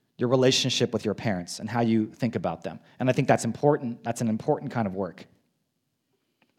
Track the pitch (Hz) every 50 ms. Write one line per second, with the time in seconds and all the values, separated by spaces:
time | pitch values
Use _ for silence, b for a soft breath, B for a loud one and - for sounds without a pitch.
0 | _ _ _ - 123 120 131 131 127 131 131 - - 127 - - 127 - - 107
1 | - 110 95 - - 117 98 90 87 - - - - 110 117 120 120 110 113 110
2 | 107 110 - - 131 117 113 104 87 90 82 - - 92 82 - b b b b
3 | 123 151 156 - 139 - 123 113 - 117 107 - - 147 147 - - 117 117 -
4 | - 117 117 - 123 110 110 110 - - 147 - 147 135 - 120 113 95 90 95
5 | 98 85 - - - - _ _ _ _ _ _ _ _ _ _ _ _ _ _
6 | _ _ _ _ _ _ _ _ _ _ _